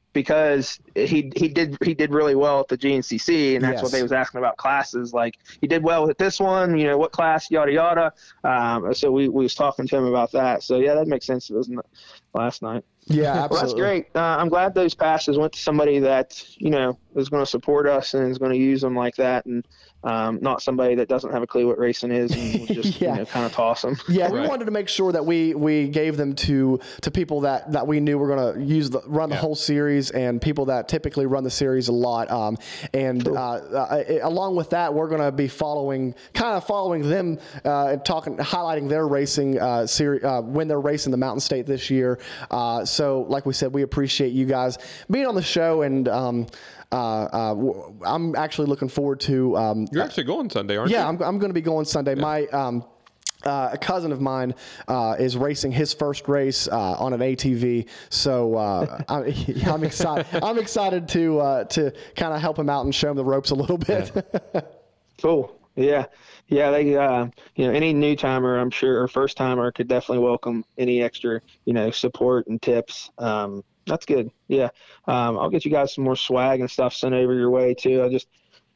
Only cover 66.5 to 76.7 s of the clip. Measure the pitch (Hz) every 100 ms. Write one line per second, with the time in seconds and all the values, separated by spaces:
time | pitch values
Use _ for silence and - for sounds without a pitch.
66.5 | 143 147 147 143 139 139 123 120 - -
67.5 | - 127 139 160 147 147 143 131 131 127
68.5 | 123 123 - 131 120 123 135 139 - 131
69.5 | 123 120 - 120 123 - 123 120 120 120
70.5 | 117 - - 123 123 117 - 120 113 -
71.5 | _ - 120 110 - 123 - 123 123 110
72.5 | 113 - 120 - - - - 117 107 101
73.5 | 101 - _ - 156 - 135 113 - -
74.5 | 135 120 - - - - 123 117 104 170
75.5 | 175 147 147 139 - 131 127 - 127 131
76.5 | 131 123